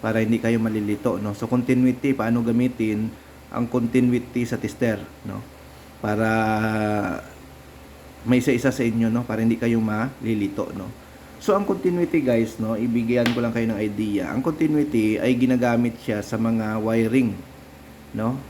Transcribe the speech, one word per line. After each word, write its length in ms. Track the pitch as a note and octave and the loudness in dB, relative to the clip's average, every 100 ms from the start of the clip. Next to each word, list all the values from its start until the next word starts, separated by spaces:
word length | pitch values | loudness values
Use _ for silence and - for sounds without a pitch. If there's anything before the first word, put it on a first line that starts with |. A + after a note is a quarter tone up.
| A2 | 0
Para 160 | A2 | 0
hindi 160 | A2 A2+ | 2 2
kayo 240 | A#2 A2+ | 2 2
malilito, 560 | A2 G#2+ G#2 G#2 B2 F#2 | 2 0 -2 0 0 -2
no? 160 | G#2 | -4
So, 160 | G#2 A2+ | -4 0
continuity, 640 | B2 B2 B2+ B2+ B2+ C#3 | 0 2 4 4 2 -2
paano 320 | C3+ A2+ A#2+ A#2 | 0 0 0 2
gamitin 640 | A#2 B2+ B2+ A2 G#2+ A2 - - - - | 2 0 0 -2 0 -4 -8 -20 -20 -12
ang 160 | - A#2 | -6 -2
continuity 800 | B2+ A#2 B2+ B2 A#2+ B2 A#2+ A#2+ | -2 2 2 2 0 -2 -4 -4
sa 160 | A#2+ | -4
tester, 400 | A2 - A#2+ G#2 - - - | -6 -2 -2 -2 -8 -14 -12
no? 160 | G2+ - - - - - - | -12 -12 -20 -20 -20 -20 -8
Para 320 | G#2+ G#2+ A2 A2 A2 G#2+ A2 A2 G#2+ G#2+ G2+ D#2+ - - - - - - - - - - A2+ | -4 0 2 2 2 0 0 0 0 -2 -2 -6 -10 -20 -20 -20 -20 -20 -20 -20 -20 -10 2
may 160 | B2+ B2+ | 2 4
isa-isa 240 | A#2+ C3+ | 2 0
sa 160 | C3 A#2 | 0 0
inyo, 240 | A2+ A2+ | 2 2
no? 160 | A#2 B2 | 0 -2
Para 160 | A2 | 0
hindi 160 | A2+ A2+ | 0 2
kayo 240 | A#2 A#2 | 2 2
malilito, 880 | A2 G#2+ C3 - A2+ G#2+ G2 G#2+ - - | 0 -2 -4 -4 -2 -2 -2 -4 -6 -8
no? 80 | F#2+ - - - - - | -12 -14 -20 -20 -20 -6
So, 120 | - G3 | 0 2
ang 80 | G3 | 2
continuity, 560 | F#3 F3+ F3 E3+ E3 | 0 0 0 2 2
guys, 400 | B2+ A#2 A2 - | 2 2 0 -2
no? 160 | A2 A2 | -4 -2
Ibigyan 560 | A#2+ A#2 A2+ A#2+ A#2 | 0 0 2 2 2
ko 80 | A#2 | 0
lang 120 | A#2+ | 0
kayo 120 | A#2 A2+ | 0 -2
ng 120 | G#2 | 0
idea. 480 | G#2+ G#2 G#2+ G2+ E2+ | -2 -2 -2 -2 -2
Ang 160 | G#2 C#3+ | -2 -2
continuity 720 | D3+ D#3 D3+ D3 A#2+ G#2+ G#2+ | 0 2 2 2 2 2 2
ay 160 | B2 A#2+ | 2 2
ginagamit 560 | B2+ B2+ B2 A#2 A#2+ - | 4 4 4 2 0 -2
siya 200 | - G#2 | -4 -4
sa 160 | G2+ A2 | -2 -2
mga 400 | A2+ A2+ A2 A2 | 0 0 -2 -2
wiring, 520 | A2 A2+ A2+ C3 A#2+ F#2+ - - - - - - - | 0 2 4 2 2 -2 -12 -20 -20 -20 -20 -20 -10
no? 240 | G#2+ A2+ C3+ | -4 -2 -4